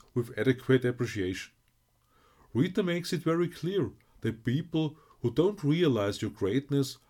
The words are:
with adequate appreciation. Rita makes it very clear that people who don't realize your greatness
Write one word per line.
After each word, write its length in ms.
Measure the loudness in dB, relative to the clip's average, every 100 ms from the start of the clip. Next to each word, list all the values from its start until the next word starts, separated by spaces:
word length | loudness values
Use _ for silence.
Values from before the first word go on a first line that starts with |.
| -8
with 240 | -6 -4 -2
adequate 480 | 0 2 4 2 2
appreciation. 680 | -2 -4 -4 -4 -4 -10 _ _ _ _ _ _ _ _ _ _
Rita 300 | 0 0 2
makes 300 | 0 0 -2
it 80 | -2
very 260 | 0 0 0
clear 440 | -4 -4 -2 -2 -6 _ _
that 220 | -6 -4
people 540 | -2 -2 -2 -2 -2 -4 _ _
who 100 | -2
don't 320 | 2 2 2
realize 580 | 0 4 4 2 0 -2
your 100 | -4
greatness 680 | -2 0 0 0 0 0 -4 _